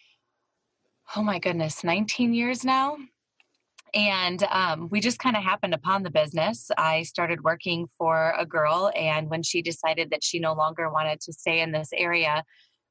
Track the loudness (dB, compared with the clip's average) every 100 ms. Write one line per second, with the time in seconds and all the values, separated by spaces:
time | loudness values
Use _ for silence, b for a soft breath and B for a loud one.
0 | b b _ _ _ _ _ _ _ _
1 | -8 -2 0 0 -2 -2 -2 -2 0 0
2 | 0 0 2 2 0 -2 0 2 2 -4
3 | -12 _ _ _ _ _ _ -20 -6 0
4 | 2 2 0 0 0 2 2 0 -2 0
5 | 0 0 0 0 0 0 0 -2 0 0
6 | 2 2 2 2 0 -2 -2 0 2 2
7 | -2 -2 0 2 0 0 0 -2 -4 -2
8 | 2 4 4 2 -2 0 2 4 2 0
9 | 0 0 -2 -4 -2 -2 -4 -2 -2 0
10 | -2 -2 -2 -2 -2 0 0 0 -2 0
11 | -2 -4 -8 -6 -2 0 0 -2 -4 -2
12 | 0 2 2 0 -2 b b b _